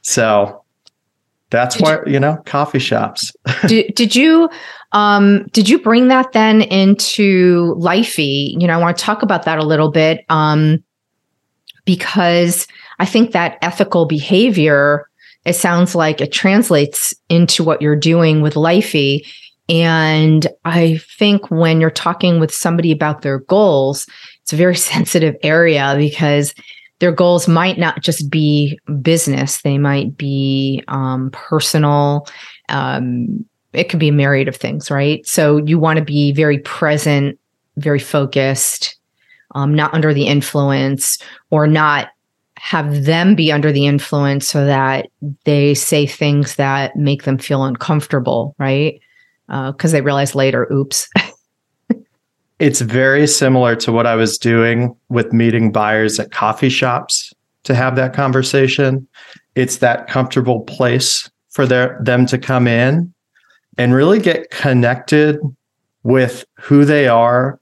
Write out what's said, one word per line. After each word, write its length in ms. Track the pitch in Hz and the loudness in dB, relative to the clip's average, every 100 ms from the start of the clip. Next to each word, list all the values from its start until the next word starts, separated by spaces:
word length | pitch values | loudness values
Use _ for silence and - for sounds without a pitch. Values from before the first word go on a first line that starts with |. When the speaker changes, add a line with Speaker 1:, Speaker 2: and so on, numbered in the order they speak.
Speaker 1:
So 600 | - - 113 104 101 - _ _ _ _ _ _ _ _ _ | -6 -2 0 2 0 -6 _ _ _ _ _ _ _ _ _
that's 260 | 117 127 - | -2 -2 0
Speaker 2:
Did 80 | |
Speaker 1:
why, 140 | 160 156 - | 0 0 -2
Speaker 2:
you 80 | |
Speaker 1:
you 60 | 139 | 0
know, 180 | 139 156 - | 0 -2 -4
coffee 340 | 143 147 135 | -4 -2 -2
shops. 520 | - 113 107 - - - - | -2 -2 -4 -6 -12 -8 -8
<laughs> 180 | 123 190 | -2 2
Speaker 2:
Did, 280 | 220 - 214 | 2 0 -2
did 200 | 233 240 | -2 2
you, 340 | 302 320 330 - - - - | 4 4 2 -2 -20 -20 -4
um, 540 | 208 208 202 202 202 - | 0 2 4 4 2 2
did 180 | 226 196 | 0 4
you 100 | 302 | 2
bring 280 | 220 233 254 | 4 4 4
that 240 | 262 254 | 4 2
then 300 | 226 220 220 | 0 4 4
into 1120 | 214 190 190 196 - - 202 185 180 175 170 165 | 2 2 4 2 0 0 2 4 4 4 0 -2
Lifey? 800 | 170 190 233 - 147 139 143 - | 0 0 -2 -2 -2 -2 -4 -2
You 80 | 175 | 0
know, 60 | |
I 40 | 165 | 2
wanna 160 | 170 | 0
talk 300 | 175 - 208 | -2 -4 -2
about 200 | 214 180 | 0 0
that 160 | 160 160 | 0 -2
a 60 | 156 | 0
little 260 | 156 156 | 2 2
bit, 340 | 156 156 160 _ | 2 0 0 _
um, 540 | 160 151 151 156 156 _ _ _ _ _ _ _ _ _ - - | 0 2 2 2 0 _ _ _ _ _ _ _ _ _ -10 -2
because 840 | 180 - 202 175 175 175 180 - - - - | -2 -2 0 2 2 0 -2 -8 -14 -20 -6
I 60 | 190 | -2
think 260 | 226 233 | 0 2
that 260 | 185 170 - | 0 -2 -4
ethical 440 | 170 175 196 180 160 | -8 -2 -2 0 0
behavior, 1040 | 151 139 185 240 185 151 143 143 147 147 _ - _ - | -2 0 2 2 2 2 4 2 0 -4 _ -20 _ -4
it 80 | |
sounds 420 | 175 180 175 175 175 | -2 0 2 2 2
like 260 | 156 156 | 0 -2
it 100 | 139 | -4
translates 840 | - 190 202 240 156 147 - - - _ | -2 2 2 2 2 2 -2 -8 -8 _
into 340 | 170 170 - | 2 2 2
what 180 | 165 156 | 0 0
you're 140 | 151 147 | 0 2
doing 460 | 156 165 165 156 | 2 2 4 2
with 120 | 151 | 0
Lifey. 720 | 147 160 175 214 160 139 143 - - - _ - | 0 2 2 2 0 0 -2 -6 -20 -20 _ -2
And 800 | 165 165 160 156 156 156 156 156 - 170 | 0 2 2 2 2 4 4 0 -6 -2
I 320 | 170 165 160 - - | 2 2 0 -6 -2
think 320 | 208 202 202 | 0 0 0
when 300 | 160 165 160 | 0 2 2
you're 80 | 160 | 2
talking 480 | 156 175 175 180 170 | 0 -4 -2 0 2
with 140 | 160 | 0
somebody 380 | - 175 170 165 | -2 -2 0 0
about 300 | 156 151 147 | 0 -2 -4
their 180 | 143 135 | -4 -6
goals, 680 | 135 190 208 143 135 143 - - - - | 0 2 4 2 0 -4 -10 -18 -20 -16
it's 100 | - | -8
a 20 | 156 | 0
very 200 | 180 175 | 2 2
<laughs> 160 | - | -2
sensitive 420 | - 165 170 156 - | -2 0 0 0 -2
area, 540 | 156 160 165 151 139 143 | -2 2 2 2 0 0
because 560 | 147 147 156 147 143 - - - _ _ | 0 0 0 0 -2 -8 -20 -20 _ _
their 120 | 175 | -2
goals 360 | 170 175 175 170 | 2 2 2 2
might 320 | 165 180 175 | 2 0 -2
not 220 | 170 - | -4 -4
just 280 | 160 156 143 | -4 -4 -4
be 480 | 160 151 147 143 156 - 143 | -2 0 2 0 -4 -8 -4
business. 600 | 135 165 151 135 135 - | 0 0 0 -4 -4 -4
They 160 | 147 139 | -2 0
might 400 | 143 139 - 143 | 0 0 -4 -6
be, 680 | 143 139 135 135 135 135 - | -6 -4 -2 -2 -2 -4 -6
um, 420 | 135 131 131 131 | -6 -6 -4 -6
personal. 960 | - - 156 - 160 147 147 143 147 143 - - - - | -10 -4 -4 -2 0 2 2 0 -2 -6 -20 -20 -20 -8
Um, 800 | 139 131 131 127 123 120 - - _ _ | -6 -4 -4 -4 -6 -6 -8 -12 _ _
it 160 | 135 139 | -6 -4
could 100 | 165 | 0
be 100 | 151 | 0
a 40 | |
myriad 340 | 147 139 135 135 | 2 2 0 -2
of 80 | 131 | -6
things, 360 | - 147 - | -8 -8 -6
right? 340 | 139 143 151 - | -2 -2 -2 -4
So 320 | - 151 151 | 0 2 2
you 220 | 151 165 | 2 0
wanna 240 | 160 156 | 2 0
be 300 | 147 147 147 | -2 0 0
very 260 | 139 156 143 | 2 0 0
present, 800 | - - 160 151 151 143 139 - _ _ _ - | -4 -4 -2 0 0 0 -2 -6 _ _ _ -8
very 220 | 151 143 | -2 -2
focused, 960 | - 151 139 135 135 135 - - - - _ _ _ _ _ 139 | -2 -2 0 0 -2 -2 -4 -6 -10 -12 _ _ _ _ _ -4
um, 180 | 143 | 0
not 200 | 151 151 | 0 0
under 200 | 160 156 | 0 0
the 140 | 143 143 | 0 0
influence, 880 | 143 - 151 139 139 135 139 - - - - _ | 0 -2 -2 0 0 -2 -2 -4 -8 -12 -20 _
or 160 | 156 151 | 0 2
not 420 | 156 151 143 - _ _ _ _ - | 2 2 0 -4 _ _ _ _ -18
have 480 | - 165 147 147 139 | -6 -4 -4 -2 0
them 300 | 165 180 214 | 2 4 4
be 160 | 160 | 2
under 200 | 147 151 | 2 0
the 140 | 139 143 | 2 2
influence 600 | 143 - 147 143 139 - | 0 -2 -2 0 -2 -2
so 180 | 151 139 | -2 0
that 420 | 135 135 135 - _ 147 139 - | 2 0 -2 -8 _ -12 -6 -2
they 280 | 147 143 | 2 2
say 320 | 143 - 156 143 | 0 0 0 -2
things 500 | - 147 143 143 - | -2 -2 0 -2 -2
that 400 | 139 139 139 - | -2 -2 -4 -2
make 260 | 143 139 | -2 -2
them 140 | - 135 | -4 -6
feel 260 | - 139 | -2 -4
uncomfortable, 920 | 131 120 - 151 143 143 127 123 143 - | -2 -6 -2 -2 -2 -4 -2 -4 -4 -6
right? 420 | 135 135 151 - _ _ _ _ _ | -4 -2 -2 -6 _ _ _ _ _
Uh, 240 | 135 131 | -10 -8
'cause 220 | 139 160 | -4 -2
they 80 | 156 | 0
realize 340 | 139 139 139 139 | 0 -2 -2 0
later, 320 | 135 127 117 | 0 0 -2
oops. 360 | 139 139 - - - | -4 -4 -6 -4 -4
<laughs> 40 | - - _ _ _ _ _ - _ _ _ _ _ _ | -4 -14 _ _ _ _ _ -10 _ _ _ _ _ _
Speaker 1:
It's 220 | 151 123 | -2 -2
very 440 | 117 123 135 139 147 | -2 0 2 2 2
similar 520 | - 135 131 123 113 | 2 2 2 2 0
to 140 | - | -2
what 120 | 117 117 | 0 0
I 100 | 113 | 0
was 220 | 113 - | -2 -2
doing 560 | 117 117 113 117 123 - _ | 0 2 2 0 -2 -6 _
with 240 | 120 113 | -4 0
meeting 400 | 117 117 113 113 | 2 2 2 0
buyers 480 | 107 107 110 110 107 | 0 0 0 0 -2
at 120 | 104 | -8
coffee 380 | - 107 110 135 | -4 -4 0 -2
shops 640 | 127 131 123 - - - _ _ _ | 0 -2 -4 -4 -8 -8 _ _ _
to 100 | - | -4
have 220 | 123 131 127 | 0 0 0
that 180 | 127 | -2
conversation. 920 | 131 135 131 131 139 135 135 135 131 131 - - - _ - | -2 0 0 0 0 0 2 0 -2 -8 -20 -20 -20 _ -4
It's 220 | 127 - | -2 0
that 300 | 123 110 - | 0 -2 -4
comfortable 540 | 131 127 - 120 117 | -4 -2 -2 0 -2
place 680 | - - 127 123 - - - _ _ | -4 -4 -2 0 -2 -4 -8 _ _
for 140 | - 135 | -4 0
their, 320 | 127 127 - | 2 0 -4
them 220 | 117 123 127 | -2 2 2
to 120 | 127 | 0
come 300 | 131 131 123 | -2 0 2
in 460 | 117 123 156 175 _ _ _ _ _ _ - | 2 2 0 -4 _ _ _ _ _ _ -4
and 160 | 123 | 2
really 260 | 127 151 214 | 4 4 2
get 320 | 190 160 - | 2 -2 -6
connected 880 | - 139 127 120 131 - 151 151 147 147 127 _ _ _ _ | -6 -2 2 0 -2 0 2 2 0 -6 -10 _ _ _ _
with 400 | 117 131 127 - - _ | 0 2 2 -4 -18 _
who 280 | - 143 | 2 4
they 240 | 143 147 135 | 4 4 4
are 500 | 117 117 123 127 143 | 4 2 2 -2 -6